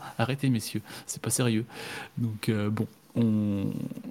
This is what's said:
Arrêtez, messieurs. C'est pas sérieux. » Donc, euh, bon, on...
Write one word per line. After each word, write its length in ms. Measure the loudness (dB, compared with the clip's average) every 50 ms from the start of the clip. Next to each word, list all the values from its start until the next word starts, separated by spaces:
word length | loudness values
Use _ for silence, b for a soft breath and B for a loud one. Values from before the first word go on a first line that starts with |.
| B B B B
Arrêtez, 300 | 0 0 0 2 2 2
messieurs. 300 | 2 2 0 -2 -4 -6 -6 B B B B
C'est 140 | B -10 -6
pas 100 | -4 0
sérieux. » 340 | 0 2 4 4 2 2 0 -2 B B B B B B B B B -2
Donc, 300 | -2 -2 -2 -2 0 2
euh, 200 | 2 2 2 2
bon, 160 | 2 0 0 -2 -6 -14 -16 -4 0
on... 560 | 2 4 4 4 4 4 2 2 0 0 -2 -2 -4 -6 -6 -8 -10 -12 -12